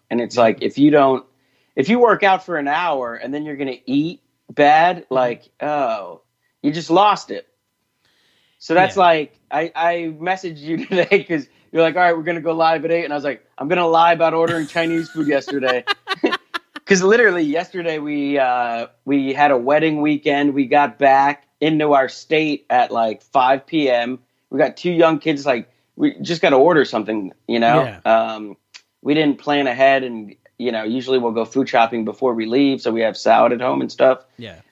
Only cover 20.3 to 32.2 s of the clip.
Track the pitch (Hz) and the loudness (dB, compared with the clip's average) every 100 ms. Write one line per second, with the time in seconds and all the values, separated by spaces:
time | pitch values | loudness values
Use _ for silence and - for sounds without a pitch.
20.3 | 143 143 139 123 143 143 - 139 135 139 | 0 0 0 0 2 0 2 4 4 2
21.3 | 143 _ - 151 156 151 139 127 - - | -2 _ -4 0 0 2 2 0 -6 -2
22.3 | 156 156 143 - 123 120 117 113 107 _ | -2 0 -4 -2 0 0 0 -2 -4 _
23.3 | 139 127 139 - 160 135 120 120 127 _ | 0 2 0 -2 -2 0 0 -2 -8 _
24.3 | _ - 135 135 - 180 170 160 151 160 | _ -8 -2 -2 -2 -4 2 2 2 -2
25.3 | 143 139 120 - _ _ - 147 - - | -4 -2 -4 -4 _ _ -4 -4 -2 -8
26.3 | 165 175 135 156 160 123 113 104 107 92 | -2 2 4 4 4 2 -2 -4 -6 -6
27.3 | - - 117 117 127 131 95 113 113 113 | -12 -4 0 2 2 0 -4 0 0 0
28.3 | 110 104 - _ - _ _ - 151 147 | -8 -14 -18 _ -20 _ _ -2 0 0
29.3 | 131 147 143 135 120 135 135 127 113 104 | -2 -2 -2 -2 2 2 2 -2 -10 -14
30.3 | - _ - 120 110 110 127 123 131 117 | -20 _ -8 -4 -4 -4 -4 0 0 0
31.3 | 113 110 135 127 123 117 120 110 101 | -4 -4 -4 0 2 2 0 -6 -2